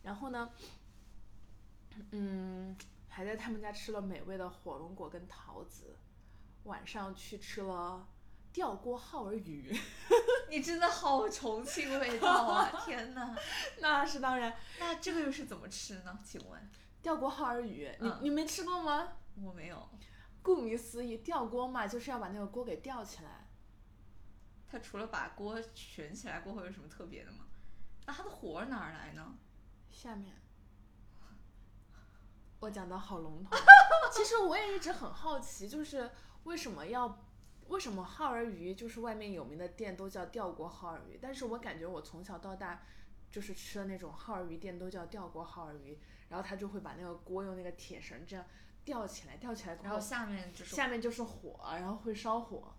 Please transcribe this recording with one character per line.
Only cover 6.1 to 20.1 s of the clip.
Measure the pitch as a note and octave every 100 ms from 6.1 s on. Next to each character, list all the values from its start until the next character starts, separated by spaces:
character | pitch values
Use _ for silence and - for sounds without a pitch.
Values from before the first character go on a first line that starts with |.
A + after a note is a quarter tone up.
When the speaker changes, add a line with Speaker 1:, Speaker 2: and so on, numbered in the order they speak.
| - - - - -
Speaker 1:
晚 | G#3 G3 G3
上 | A3+ G3
去 | F#3+ - G#3
吃 | - -
了 | G3 F3+ F3 F#3 G3 - - - -
吊 | - E4 G3
锅 | B3 A#3+
耗 | - D#4 G3+
儿 | G#3+
鱼。 | E3+ D3 C3+ G#3+ - - -
<laughs> | A#4 A#4 B4+ -
Speaker 2:
你 | D4+
真 | D#4+ E4+
的 | F4
好 | - D4 C4+ G#4+
重 | - B3+ A3
庆 | C4 - C#4 C4+
味 | B3 A#3
道 | F4 F4+ A#3
啊， | - - -
<laughs> |
天 | - B3 A3+
哪。 | B3+ B3+ A#3 D#5 - D5+ -
Speaker 1:
那 | D#4+ C#4+
是 | C#4 D4
当 | C4 B3+
然。 | A#3 A#3 - -
Speaker 2:
那 | E4+ E4
这 | F#4
个 | E4
又 | C#4+
是 | C4+ C#4
怎 | G3
么 | -
吃 | - - F#3+
呢， | F3+ G3
请 | - - -
问？ | - G3+ - - -
Speaker 1:
吊 | E4 D#4
锅 | C4
耗 | C4 C4+
儿 | A#3+
鱼， | A#3 E3 C#3+ -
你， | A3+
Speaker 2:
嗯。 | -
Speaker 1:
你 | C#4+
没 | D4
吃 | D#4+ -
过 | F4 F4+
吗？ | D#4+ D4 E4+ - - -
Speaker 2:
我 | G3
没 | F3 D#3+
有。 | E3+ - G#3 -